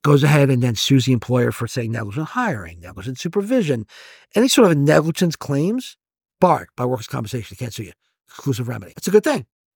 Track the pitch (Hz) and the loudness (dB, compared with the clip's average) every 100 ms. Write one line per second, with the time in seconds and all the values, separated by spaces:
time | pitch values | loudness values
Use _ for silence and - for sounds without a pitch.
0 | 147 143 147 147 139 127 123 110 - 135 | 2 4 6 4 4 2 0 0 2 2
1 | 123 123 - 123 120 - 117 - 113 117 | 4 0 0 0 0 -4 -6 -6 -6 -6
2 | 104 113 156 247 233 110 85 85 85 95 | -8 -8 -6 -4 -4 -6 -10 -18 -18 -14
3 | 110 127 170 202 202 254 160 123 107 - | -12 -8 -6 -4 0 0 0 -2 -6 -18
4 | - - _ 208 247 - 202 151 143 156 | -20 -20 _ 0 2 6 6 4 4 4
5 | 156 - 175 - - 139 170 247 - - | 2 0 -2 -2 -4 -2 -2 -4 -8 -18
6 | _ _ _ - 180 151 87 - 123 127 | _ _ _ 0 2 2 -4 -6 -4 -4
7 | - 131 110 127 104 101 117 - 95 - | -6 -8 -6 -8 -10 -12 -12 -10 -14 -18
8 | _ _ _ - 143 117 120 113 98 - | _ _ _ -8 -4 -4 -6 -8 -12 -10
9 | 196 208 302 262 - _ _ | 2 2 2 -2 -6 _ _